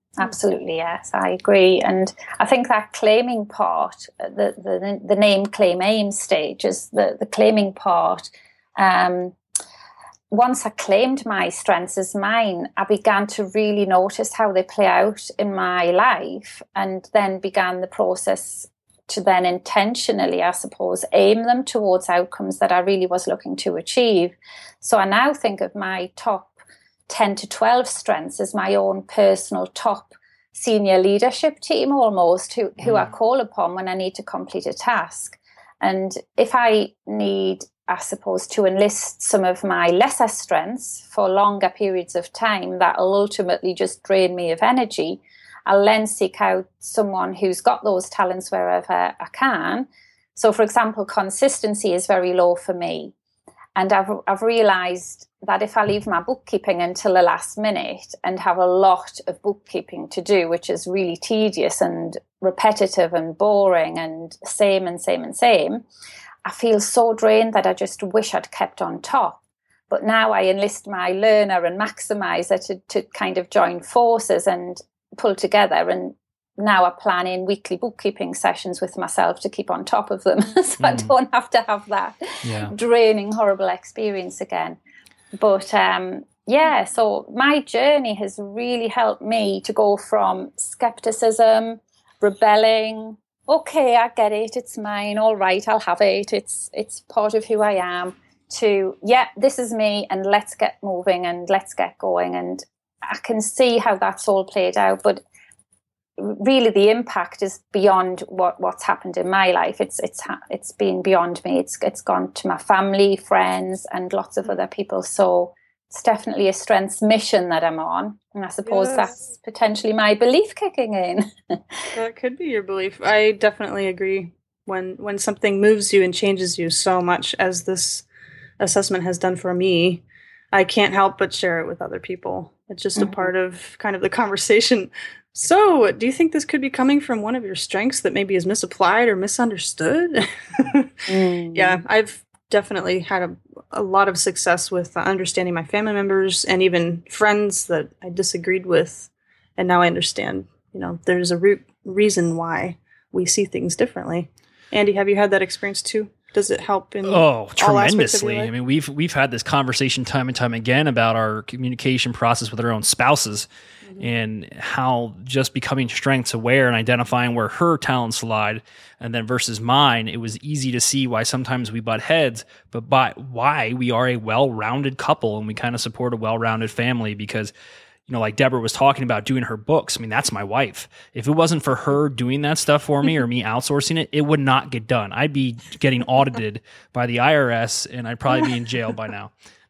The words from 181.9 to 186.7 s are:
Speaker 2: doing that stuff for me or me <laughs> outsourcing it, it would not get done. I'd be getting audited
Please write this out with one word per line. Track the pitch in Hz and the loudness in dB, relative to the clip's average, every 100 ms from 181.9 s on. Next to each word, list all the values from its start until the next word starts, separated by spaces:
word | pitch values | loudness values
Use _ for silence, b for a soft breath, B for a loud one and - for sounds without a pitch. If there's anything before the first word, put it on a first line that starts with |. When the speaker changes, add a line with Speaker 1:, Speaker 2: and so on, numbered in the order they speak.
| 143 147 | 0 0
Speaker 2:
doing | 120 123 139 | -2 -2 -2
that | 147 160 | -2 0
stuff | - 147 | 2 2
for | - 143 | 2 0
me | 143 156 | 2 2
or | 120 | 0
me | 123 | -2
<laughs> | 110 | -2
outsourcing | 120 - 143 - 165 | -4 -2 -2 0 -2
it, | - | -2
it | 151 | 0
would | 147 151 | 2 2
not | 135 131 98 | 4 2 0
get | 123 110 | -6 -2
done. | 123 101 | -2 -2
I'd | 110 151 | -2 -2
be | 139 131 117 - - | 0 -2 -4 -14 -2
getting | 139 127 | 0 0
audited | 123 127 135 117 107 107 - | 2 2 2 0 -6 -8 -16